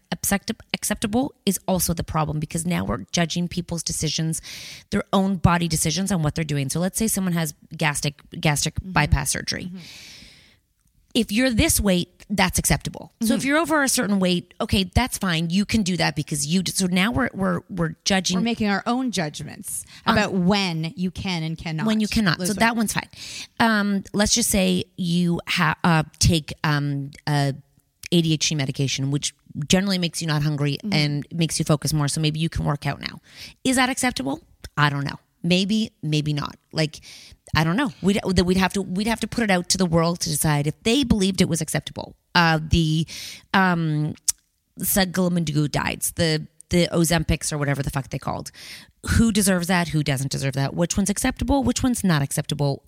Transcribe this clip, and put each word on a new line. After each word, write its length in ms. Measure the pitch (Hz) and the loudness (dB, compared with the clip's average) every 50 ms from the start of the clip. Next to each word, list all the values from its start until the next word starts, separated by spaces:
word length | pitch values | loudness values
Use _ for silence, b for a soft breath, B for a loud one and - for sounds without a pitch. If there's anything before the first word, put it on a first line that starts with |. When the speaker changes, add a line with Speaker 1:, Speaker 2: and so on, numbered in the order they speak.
| _ - | _ -8
Speaker 1:
accept-, 400 | 185 - - - 202 196 - - 220 _ - - - | -8 -4 -2 -2 -2 -2 -2 -4 -8 _ -6 -10 -10
acceptable 600 | - - - 208 - - 208 208 247 277 294 - _ - | -6 -4 -4 -4 -4 -4 -2 0 0 -2 -2 -6 _ -2
is 140 | 202 180 - - | -2 -2 -2 -2
also 260 | - 190 175 - - 170 | -2 0 0 0 -2 -2
the 100 | 170 165 | -4 -4
problem, 360 | - - 160 151 151 147 151 | -4 -2 -2 -2 -2 -2 -4
because 260 | 151 - - 165 160 | -6 -6 -6 -6 -4
now 180 | 180 170 175 190 | -2 -2 -2 -2
we're 220 | 196 - - 190 _ | -2 -4 -6 -6 _
judging 360 | - 170 170 156 - 175 175 | -2 -2 -2 0 0 -4 -4
people's 360 | 165 - 180 170 - 170 160 - | -2 -4 -6 -6 -6 -8 -6 -4
decisions, 580 | - - - 165 151 - - 160 160 160 - B B B B B B B B B B | -4 -4 -2 -2 -2 -2 0 -2 -2 -2 -4 B B B B B B B B B B
their 140 | - 202 - - - | -4 -4 -2 0 0
own 220 | 196 190 196 196 | 2 2 2 -2
body 320 | 160 - 180 170 170 170 | 2 4 4 4 4 2
decisions 440 | 165 160 - - 165 147 180 196 190 | 0 0 0 0 0 -2 -2 -2 0
on 120 | 202 165 156 | 0 0 0
what 100 | 151 - | 0 0
they're 100 | 165 160 | -2 -2
doing. 260 | 147 147 143 135 131 | -2 -2 -2 -2 -2
So 100 | - 160 | -2 -2
let's 180 | 180 190 - | -2 -2 -2
say 100 | - 226 | -2 -2
someone 260 | 214 - 202 190 185 170 | 0 0 0 0 0 0
has 200 | 170 165 147 - _ - - - | 0 -2 -2 -6 _ -20 -16 -6
gastric, 420 | 156 160 147 143 - - 147 - _ - - | -2 0 0 0 0 -4 -4 -6 _ -20 -16
gastric 440 | - 165 - 156 147 - - - - | -12 -2 0 0 0 2 -2 -4 -4
Speaker 2:
Mm-hmm. 160 | - - 185 | -6 -8 -2
Speaker 1:
bypass 380 | 175 170 147 156 160 143 143 - | 0 2 4 4 2 2 2 -2
surgery. 360 | - - - - - - - | -4 -4 -4 -6 -6 -6 -8
Speaker 2:
Mm-hmm. 120 | 180 185 185 156 B B B B B B B B B B B B B B B B _ _ _ _ _ _ _ _ _ - | -10 -12 -14 -16 B B B B B B B B B B B B B B B B _ _ _ _ _ _ _ _ _ -2
Speaker 1:
If 180 | 254 214 - | -2 -2 0
you're 180 | 202 233 262 262 | 0 2 2 2
this 300 | 226 208 302 320 - - | 4 2 2 2 2 2
weight, 460 | 220 202 180 180 - - _ _ - - | 2 2 2 2 0 -2 _ _ -10 -6
that's 300 | 214 190 185 175 - - | 0 0 0 2 2 -2
acceptable. 520 | - - 147 139 - 151 - - - - _ - 233 | 0 0 0 0 0 -8 -10 -10 -16 -16 _ -4 0
So 100 | 214 - | 0 0
if 60 | 190 | 2
Speaker 2:
Mm-hmm. 80 | - | 2
Speaker 1:
you're 100 | 269 294 | 2 2
over 240 | 311 339 285 320 294 | 2 2 2 2 2
a 80 | 277 247 | 2 2
certain 300 | - 254 233 202 202 196 | 0 0 0 2 2 2
weight, 340 | 185 180 180 175 - _ - - | 4 2 2 0 -2 _ -8 -6
okay, 220 | - - - 202 190 | -4 0 0 0 0
that's 340 | 180 - 233 240 262 - | 2 2 0 0 0 -2
fine. 320 | - 202 190 165 156 170 165 | -4 -2 0 0 0 0 0
You 160 | 170 202 208 | 2 0 0
can 160 | - - 226 | 2 0 0
do 160 | 190 170 180 | 2 2 0
that 180 | 165 160 160 151 | 0 0 0 0
because 300 | 160 143 - 156 143 143 | -2 -4 -4 -2 -4 -2
you 160 | 147 175 190 | 0 0 0
d-, 100 | 170 - | 0 0
so 140 | - - 190 | -2 0 0
now 260 | 180 185 185 185 233 | 2 2 2 2 2
we're, 180 | 247 269 247 - - | 0 0 -2 -2 -2
we're, 280 | 190 196 185 175 - - - | -2 -2 0 -2 -2 -6 -8
we're 260 | 202 175 165 160 160 _ - | -4 -4 -4 -4 -4 _ -2
judging. 320 | - 196 190 175 - 185 | 0 0 0 0 0 0
Speaker 2:
We're 60 | 185 226 | 0 0
making 260 | 233 240 - 220 202 | 0 0 0 0 0
our 140 | 202 190 - | 0 0 0
own 260 | 233 240 254 269 247 | -2 -2 -2 -2 -2
judgments 720 | 190 196 160 151 - - 151 - - - - - - - - B B B B | -2 -2 -4 -4 -6 -10 -12 -12 -14 -14 -12 -10 -10 -10 -12 B B B B
Speaker 1:
Um, 100 | - 226 | 2 2
Speaker 2:
about 180 | 214 208 156 190 | 4 2 2 0
when 600 | 190 175 180 208 202 196 180 165 160 160 160 - | 2 4 4 4 4 2 0 -2 -2 -4 -6 -4
you 140 | 180 185 185 | -4 -6 -6
can 320 | - - - 196 180 165 | -4 -6 -6 -4 -2 -2
and 160 | 160 160 165 | -2 -4 -6
cannot 300 | - - 170 156 156 214 | -6 -6 -6 -4 -2 0
Speaker 1:
When 140 | 220 220 220 | 0 2 2
you 60 | 214 | 0
cannot. 300 | 202 - 226 214 175 - | 0 2 2 2 2 2
Speaker 2:
lose 120 | - 180 175 | 0 0 -2
Speaker 1:
So 20 | |
Speaker 2:
weight. 80 | 196 190 | 0 2
Speaker 1:
that 160 | 226 226 233 | 2 0 2
one's 180 | 233 214 - - | 0 -2 0 -2
fine. 160 | - - - B B B B B B B B B - | -4 -6 -6 B B B B B B B B B 2
Um, 440 | 240 226 220 208 202 202 202 196 - - - | 2 4 4 2 2 2 0 -2 -2 -2 0
let's 220 | 202 208 - - | 0 2 2 2
just 160 | 240 220 - | 0 0 2
say 320 | - 202 185 185 185 185 - _ _ | 2 2 2 4 2 0 -2 _ _
you 460 | - 185 170 170 180 175 170 170 - - | -6 -2 0 2 2 2 2 0 0 -2
ha-, 300 | - - 175 170 156 160 - - | -4 0 2 2 2 0 2 2
uh, 200 | 180 165 156 151 - _ - | 2 4 4 2 -2 _ 2
take, 340 | - - 175 160 143 - - - - | 2 4 4 2 0 -4 -10 -4 -2
um, 460 | 156 147 143 143 143 139 139 139 143 - - - | 0 0 0 0 -2 -2 -4 -6 -8 -12 -10 -4
uh, 280 | 151 147 143 139 139 139 143 - _ _ _ _ _ _ _ - - | -2 0 2 2 0 -2 -6 -10 _ _ _ _ _ _ _ -6 2
A 100 | 175 175 | 2 2
D 120 | 160 160 156 | 4 4 2
H 160 | 147 - - | 2 0 -2
D 60 | 165 | 0
medication, 540 | 151 135 135 139 - 139 127 - - 135 139 | -2 -2 -4 -2 -2 -2 -2 -2 -2 -2 -2
which 240 | 143 147 - - _ _ _ _ - - 151 | -2 -2 -2 -4 _ _ _ _ -8 -8 0
generally 300 | - 185 185 196 202 190 | 2 4 4 4 2 -2
makes 240 | 180 175 165 - - | -2 -2 -4 -4 -4
you 60 | 170 | -4
not 160 | 160 151 151 147 | 0 0 0 0
hungry 340 | 151 151 139 147 143 139 - - | 0 0 0 0 0 -2 -2 -4
Speaker 2:
Mm-hmm. 100 | 208 190 | -2 0
Speaker 1:
and 340 | 151 147 147 147 147 - - - | 2 2 2 0 -2 -6 -6 -2
makes 240 | 165 160 151 - | -2 0 0 0
you 80 | - 160 | -2 2
focus 280 | - 156 - - - - | 2 2 2 2 0 0
more. 160 | 151 143 139 | 0 0 0
So 120 | - 160 | 0 0
maybe 180 | 156 151 156 156 | 0 0 0 0
you 100 | 165 165 | -2 -2
can 140 | - - 160 | 0 0 -2
work 220 | 156 147 - - | -2 -2 -2 -4
out 140 | 143 - - | -6 -6 -4
now. 220 | - - - - B B B B B B B B - | -8 -10 -10 -12 B B B B B B B B -2
Is 140 | 262 262 | 0 2
that 120 | 269 254 254 | 2 2 0
acceptable? 540 | 269 - - 254 - - 254 269 - - - _ _ _ - - - | 0 0 -2 -2 -2 -2 -4 -4 -6 -6 -10 _ _ _ -20 -10 0
I 140 | 147 147 147 | 0 2 2
don't 160 | 143 143 139 | 2 -2 -4
know. 140 | - - - _ _ _ _ | -6 -8 -10 _ _ _ _
Maybe, 520 | - 175 180 185 196 185 220 220 220 - _ - - | 0 2 2 4 4 2 0 0 0 -2 _ -8 -4
maybe 300 | 151 151 151 147 151 147 | -2 0 0 0 0 -2
not. 240 | 143 127 - - _ _ _ - | -4 -4 -8 -10 _ _ _ -2
Like, 260 | 160 156 147 - - B B B B B B B B _ - - | -2 -2 -2 -4 -10 B B B B B B B B _ -2 0
I 80 | 156 160 | 2 2
don't 140 | 160 175 | 2 2
know. 160 | 240 294 202 - - | 0 -2 -2 -4 -2
We'd, 180 | 170 196 196 - - 185 185 185 180 | 0 0 0 2 0 0 2 2 2
we'd 140 | 180 185 | 4 2
have 160 | 190 190 180 - | 2 2 0 0
to, 80 | 202 | -2
we'd 260 | 185 - 180 190 214 | -4 -2 -4 -2 -2
have 140 | 233 220 - | -2 -2 -2
to 60 | - | -4
put 160 | - - 247 233 | -4 -2 -2 0
it 60 | 202 | 2
out 180 | 185 180 175 - | 2 0 2 0
to 80 | - | 0
the 80 | - 190 | 0 2
world 340 | 170 165 170 165 170 175 - | 2 4 2 2 2 0 -2
to 80 | - 170 | -4 -4
decide 380 | 151 - - 160 147 143 143 | -2 0 0 2 2 2 0
if 160 | 151 - _ - | -2 -4 _ 0
they 220 | 220 226 285 277 | 0 2 2 4
believed 340 | 233 214 208 185 196 190 180 | 2 2 2 2 0 2 2
it 80 | 180 | 2
was 140 | - 165 - | 2 2 -4
acceptable. 560 | 156 - - 151 - - - - - - - _ _ _ - | -4 -4 -4 -6 -6 -6 -12 -12 -12 -12 -14 _ _ _ 2
Uh, 240 | 180 170 160 160 156 | 4 4 4 4 2
the, 460 | 156 156 - 170 160 156 156 160 151 B B B B B B B B B - | 2 2 2 4 4 4 2 0 0 B B B B B B B B B 2
um, 600 | 196 190 185 175 170 165 156 151 151 151 151 - - - - - _ _ _ _ _ _ _ _ - | 2 4 4 2 2 0 0 0 0 0 -2 -4 -6 -6 -6 -6 _ _ _ _ _ _ _ _ -8
seglamidogutides, 1400 | - - - 202 190 185 165 190 185 175 175 170 165 151 143 151 151 143 - 156 - - - - - - - | -4 0 2 2 0 0 0 0 0 2 2 0 -2 0 0 0 0 0 0 -2 -2 -2 -4 -4 -6 -6 -2
the, 320 | - 170 160 156 156 156 - _ _ - - | 0 0 0 0 -2 -4 -8 _ _ -8 0
the 200 | 180 175 170 - | 2 2 2 2
Ozempics 640 | - 170 165 151 175 165 160 - 165 - - - 156 | 2 2 2 2 2 0 2 0 -2 -2 -2 -6 -4
or 40 | |
whatever 240 | 147 147 143 139 135 | -2 0 0 0 -2
the 80 | 139 - | -2 -2
fuck 200 | - 143 - - | -2 -4 -4 -4
they 100 | - - | -8 -8
called. 320 | - - - - - - B B B B B B B B B _ - - | -6 -6 -6 -6 -8 -12 B B B B B B B B B _ -4 2
Who 200 | - - 233 226 | 4 4 4 4
deserves 360 | 190 214 185 196 185 175 175 | 4 2 4 4 2 2 2
that? 220 | 165 190 175 170 151 | 2 2 2 2 2
Who 140 | 147 151 143 | 0 0 0
doesn't 280 | 147 139 127 139 143 | 2 0 0 -2 -4
deserve 220 | - 139 139 139 131 | -4 -2 -2 -2 0
that? 180 | 139 139 - - | 0 -2 -2 0
Which 240 | 165 175 - - | 0 0 0 2
one's 120 | 202 196 196 | 0 2 2
acceptable? 540 | 202 - - 254 - - 233 240 277 277 240 | 0 0 0 -2 -2 -2 0 2 2 2 2
Which 180 | 240 240 - | 2 0 2
one's 220 | - 254 240 - - | 0 0 0 2 2
not 180 | 185 160 143 | 2 4 4
acceptable? 640 | 139 - - 151 147 - 151 143 147 139 139 - _ | 2 0 -2 -4 -4 -4 -2 -2 0 -2 -2 -4 _